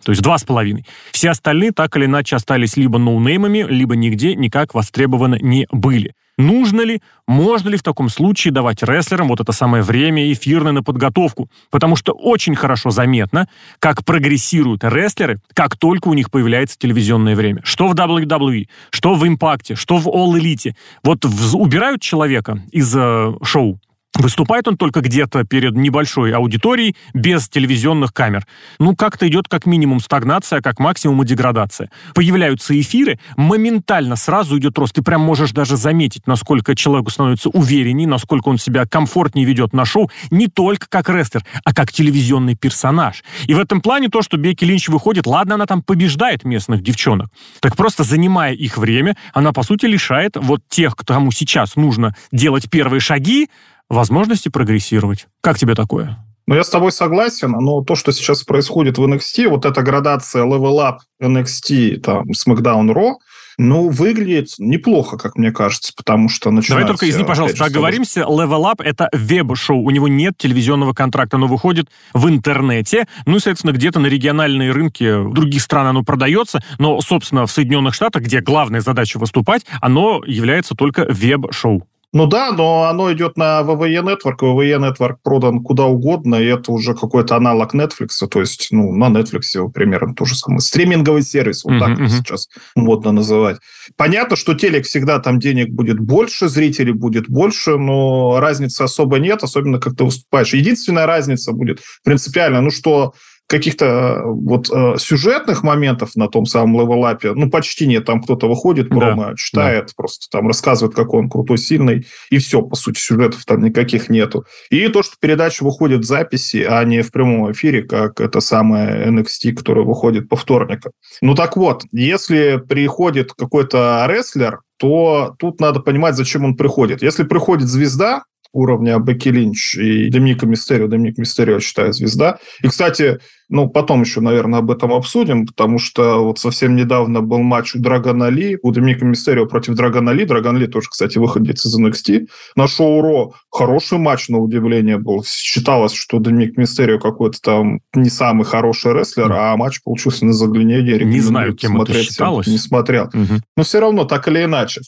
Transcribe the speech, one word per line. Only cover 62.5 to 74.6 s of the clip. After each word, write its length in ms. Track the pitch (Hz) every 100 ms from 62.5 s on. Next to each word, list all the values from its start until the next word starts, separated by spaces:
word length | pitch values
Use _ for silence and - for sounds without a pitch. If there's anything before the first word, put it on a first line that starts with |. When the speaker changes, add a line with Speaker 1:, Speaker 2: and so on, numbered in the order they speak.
| 117 120 110 110
Speaker 2:
Raw, 200 | 127 226 269 _ - - -
ну, 320 | 123 151 175
выглядит 600 | 135 190 226 190 165 - -
неплохо, 580 | 107 160 - 180 - 107
как 200 | - -
мне 140 | 113
кажется, 420 | 110 101 - - -
потому 320 | - 110 110
что 220 | - 110
Speaker 1:
Давай 60 | 110
Speaker 2:
начинается, 300 | 110 135 -
Speaker 1:
только, 180 | 196 175
извини, 160 | 147
Speaker 2:
опять 60 | 196
Speaker 1:
пожалуйста, 280 | 156 156 110
Speaker 2:
же, 80 |
с 20 | 151
того, 120 | 147
Speaker 1:
оговоримся. 420 | 165 226 247 180
Level 380 | 147 151 160 156 180
Up — 120 | 226
это 240 | 151 131 170
веб-шоу, 680 | 147 110 175 131 127 - 135
у 60 | 120
него 160 | 139 143
нет 280 | 139 180 180
телевизионного 560 | 139 127 117 143 135
контракта, 460 | 123 131 135 120 135
оно 80 | 131
выходит 420 | 127 180 165 147 _ -
в 160 | 120 160
интернете, 800 | 147 147 135 131 117 104 220 226 -
ну 120 | - 196
и, 40 |
соответственно, 320 | 202 175 160
где-то 280 | 131 160 170
на 60 | 139
региональные 640 | 139 143 151 151 135